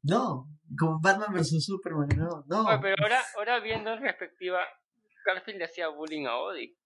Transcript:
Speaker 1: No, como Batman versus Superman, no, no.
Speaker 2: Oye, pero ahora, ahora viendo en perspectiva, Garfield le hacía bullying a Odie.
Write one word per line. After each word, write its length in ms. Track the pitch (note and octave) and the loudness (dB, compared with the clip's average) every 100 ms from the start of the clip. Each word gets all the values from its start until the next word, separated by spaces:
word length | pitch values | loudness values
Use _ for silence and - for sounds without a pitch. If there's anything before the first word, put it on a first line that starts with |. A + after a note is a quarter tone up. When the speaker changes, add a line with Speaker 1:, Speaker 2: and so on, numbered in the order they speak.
Speaker 1:
No, 440 | C#3+ A3 B3 C3 - - _ C3 | 2 2 2 -4 -8 -20 _ 0
como 220 | D#3+ D#3+ | 0 4
Batman 320 | F3 G3 G#3 | 4 4 2
versus 320 | F#3 C#3+ D#3+ E3+ | 0 2 2 0
Superman, 440 | F#3+ F3+ D#3 C#3+ D3+ | -4 -4 -2 2 2
no, 280 | E3 D#3+ C#3 | 0 -4 -2
no. 180 | F#3+ A3 | 0 4
Speaker 2:
Oye, 100 | G#3+ | 4
pero 160 | G3 G3 | 4 4
ahora, 200 | G#3 B3 B3 A3 | 6 4 2 -4
ahora 220 | G#3+ A#3+ | 0 0
viendo 320 | G#3+ A3 G#3+ | 0 -4 -2
en 100 | A3+ | -4
perspectiva, 580 | C4 - F3+ _ F3+ F3+ F3 - _ _ _ _ - | -4 -6 -10 _ -2 -2 -2 -8 _ _ _ _ -2
Garfield 320 | F#3 - G3+ | -2 -4 -8
le 60 | E3 | -8
hacía 220 | - E3 | -4 -6
bullying 380 | D3 D#3 D#3 C3+ | -4 -8 -4 -2
a 80 | A#2+ | -2
Odie. 400 | F#3 F3 A#2 _ | -2 -6 -10 _